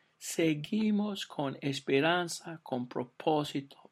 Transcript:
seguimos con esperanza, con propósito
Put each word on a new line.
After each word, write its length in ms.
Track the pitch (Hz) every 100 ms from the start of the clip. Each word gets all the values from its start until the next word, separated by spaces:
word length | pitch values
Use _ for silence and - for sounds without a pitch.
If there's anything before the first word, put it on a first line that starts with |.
| _ _
seguimos 1080 | - - 165 151 147 214 220 208 208 202 -
con 320 | - 139 135
esperanza, 1000 | 139 139 - 139 160 175 170 - - 160
con 260 | - 127 123
propósito 1000 | 127 123 - - 151 143 143 139 - -